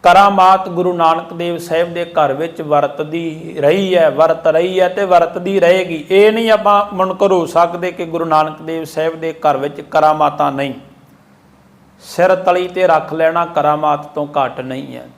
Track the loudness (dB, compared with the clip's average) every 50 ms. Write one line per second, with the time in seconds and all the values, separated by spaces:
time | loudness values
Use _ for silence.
0 | 6 6 6 8 6 6 4 4 4 4 4 4 0 -4 -4 -2 -2 -2 0 2
1 | 2 2 2 0 -4 -10 -10 -8 -6 -6 -6 -8 -6 -4 -2 -2 -2 -2 -4 -8
2 | -8 -4 0 0 0 0 0 -2 -6 -8 -6 -10 -4 0 0 0 0 0 -4 -8
3 | -8 -6 -6 -6 -6 -6 -8 -10 -14 -12 -8 0 2 2 2 2 0 0 2 2
4 | 2 2 2 2 2 2 2 0 0 0 2 2 0 0 0 0 0 0 0 -2
5 | 0 2 4 4 4 2 -2 -6 -6 -2 0 2 4 4 4 2 2 -2 -6 -8
6 | -4 0 4 6 6 6 4 2 2 2 2 2 4 2 2 2 2 -2 -2 -2
7 | -2 -2 0 0 0 2 2 2 0 0 2 0 0 0 0 -6 -6 -8 -6 -8
8 | -10 -6 -4 -6 -2 0 2 2 2 0 -4 -12 -10 -8 -8 -8 -8 -8 -6 -4
9 | -4 -4 -4 -4 -8 -8 -8 -2 -2 0 0 0 -4 -6 -8 -10 -16 -4 0 2
10 | 2 2 2 2 0 -2 0 0 -2 -2 -2 -4 -6 -6 -8 -12 -16 -20 _ _
11 | _ _ _ _ _ _ _ _ _ _ _ _ _ _ _ _ _ _ _ _
12 | -20 -12 -2 0 2 2 2 2 2 0 0 0 0 -4 -2 0 2 2 2 2
13 | 0 -4 -4 0 0 0 2 0 -4 -2 -2 0 0 0 0 0 0 -2 -2 -2
14 | -6 -10 -8 -8 -8 -6 -2 -4 -4 -2 -4 -10 -10 -10 -10 -12 -12 -14 -16 -16
15 | -18 -20 -20